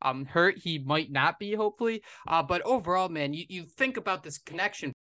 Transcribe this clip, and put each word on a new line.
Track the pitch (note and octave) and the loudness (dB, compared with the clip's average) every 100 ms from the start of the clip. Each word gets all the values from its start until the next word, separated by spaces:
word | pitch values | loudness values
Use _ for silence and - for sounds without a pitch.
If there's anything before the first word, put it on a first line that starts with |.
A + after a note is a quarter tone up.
um, | - C3 | -2 -2
hurt | C3+ E3+ F3+ F#3+ | 0 4 4 4
he | F3 D#3 | -4 -4
might | C3+ D3+ D3+ | 0 0 0
not | C#3 D3 E3+ | 2 2 2
be, | G3+ G#3+ | -4 0
hopefully. | G#3+ G#3 A#3 A3 - - - | 0 0 -2 -2 -6 -12 0
Uh, | E3 | 0
but | D3+ F3 | 2 0
overall, | G3+ B3+ E3+ F3+ F#3 | 2 0 2 0 0
man, | D#3+ C#3+ | -2 -2
you, | D3+ E3 | -4 -8
you | F3+ E3 | -10 -10
think | - C4 B3 | -2 0 0
about | G#3 F#3 | -2 -4
this | D#3 C#3+ | -4 -12
connection | - E3 G3 - D3 - | -10 -2 -2 -2 -8 -8